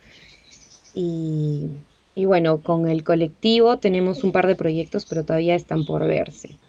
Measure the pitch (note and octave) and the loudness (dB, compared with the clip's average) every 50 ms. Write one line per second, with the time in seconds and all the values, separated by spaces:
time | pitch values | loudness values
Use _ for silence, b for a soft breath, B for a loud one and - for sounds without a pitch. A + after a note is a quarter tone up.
0 | b b b b b b b b b b b - - - - - _ _ - F#3+ | b b b b b b b b b b b -20 -20 -20 -20 -20 _ _ -8 -6
1 | F3+ E3+ E3 E3 D#3+ D#3+ D#3 D#3 D3+ D3+ D3 D3 D3+ D#3 D3 C#3+ D3 _ _ _ | -4 -4 -4 -4 -4 -4 -4 -2 -2 -2 -4 -4 -6 -8 -10 -12 -16 _ _ _
2 | _ _ - F#3+ F#3+ F#3+ G3 F3 E3+ D#3+ D#3+ D#3 D#3 - E3+ E3 E3 E3 D#3+ D#3+ | _ _ -6 -2 2 2 4 4 4 2 0 0 0 0 0 0 0 0 0 0
3 | D#3 - F3 E3 E3 D#3 D#3+ _ - A3 A3+ A#3 A3+ A#3 A#3+ A#3 - G3+ F#3 F#3 | 0 0 0 2 0 -2 -4 _ 0 2 4 6 6 4 4 2 2 0 0 2
4 | F3+ F#3 F#3 F3+ - F#3+ F3 - F3+ F#3 F#3+ F#3 - E3 D#3+ E3 E3 E3+ - G#3 | 0 0 -2 -2 -2 0 2 2 2 2 2 0 0 -2 -2 -2 -4 -4 -6 -8
5 | - - E3 D#3+ D#3 - D#3+ D#3+ E3 E3+ F3 F3 E3+ - D#3+ D#3+ D#3 D3+ D#3 D#3 | -8 -6 -6 -6 -4 -2 0 0 2 2 0 0 -2 -2 -4 -4 -2 -2 -2 -2
6 | D#3 D#3+ D#3+ D#3 - - D3 - - - D3 - _ | -2 0 0 -2 -2 -4 -8 -18 -20 -20 -20 -20 _